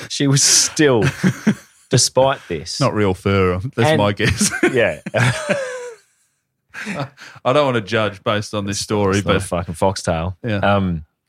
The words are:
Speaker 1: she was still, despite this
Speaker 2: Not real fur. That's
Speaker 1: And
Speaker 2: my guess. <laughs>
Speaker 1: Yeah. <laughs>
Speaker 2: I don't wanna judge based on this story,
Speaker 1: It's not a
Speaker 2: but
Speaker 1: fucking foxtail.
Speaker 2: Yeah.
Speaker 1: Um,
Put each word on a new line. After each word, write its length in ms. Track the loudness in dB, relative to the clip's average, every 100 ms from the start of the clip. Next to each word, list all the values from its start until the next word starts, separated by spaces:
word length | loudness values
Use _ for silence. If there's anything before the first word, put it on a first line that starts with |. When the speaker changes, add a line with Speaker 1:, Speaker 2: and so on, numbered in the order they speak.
| -10
Speaker 1:
she 180 | -2 2
was 160 | 4
still, 600 | 4 2 2 4 4 6 2 2 -2 0 -2 -2 -6 _ -2
despite 500 | 0 2 2 2 0 -6
this 320 | -8 -8 -2
Speaker 2:
Not 140 | 0
real 200 | 2 0
fur. 440 | 0 0 2 2 0 -4 0
That's 140 | 2
Speaker 1:
And 80 | 2
Speaker 2:
my 140 | 2
guess. 380 | 0 0 0 -2 0
<laughs> 100 | 0
Speaker 1:
Yeah. 280 | 2 0 0 -4
<laughs> 80 | 0 0 -2 -4 -4 -4 -10 -12 -16 _ _ _ _ _ _ _ -16 -10 -8 -10 -12 -20 -6
Speaker 2:
I 80 | 0
don't 140 | 2 2
wanna 140 | 0
judge 420 | -2 -2 -2 -4
based 280 | -4 -4 -4
on 120 | -6 -4
this 140 | -6
story, 380 | -2 0 2 0
Speaker 1:
It's 80 | 0
not 100 | -2
a 20 |
Speaker 2:
but 60 | 0
Speaker 1:
fucking 280 | -4 -4
foxtail. 640 | -2 -2 -2 -2 -2 -4 -6
Speaker 2:
Yeah. 120 | -6 -2
Speaker 1:
Um, 460 | 2 2 0 -4 -8 _